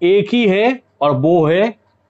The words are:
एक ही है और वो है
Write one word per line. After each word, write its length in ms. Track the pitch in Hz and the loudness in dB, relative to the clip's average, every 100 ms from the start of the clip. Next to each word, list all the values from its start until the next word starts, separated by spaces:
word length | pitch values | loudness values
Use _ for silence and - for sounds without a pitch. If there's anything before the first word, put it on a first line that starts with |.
एक 260 | 175 202 202 | 0 0 0
ही 140 | 240 220 | -2 0
है 340 | 190 233 254 - _ | 0 -2 -4 -10 _
और 100 | 147 | -2
वो 340 | 131 151 175 151 | 0 0 0 0
है 300 | 175 226 - _ _ | 0 -2 -6 _ _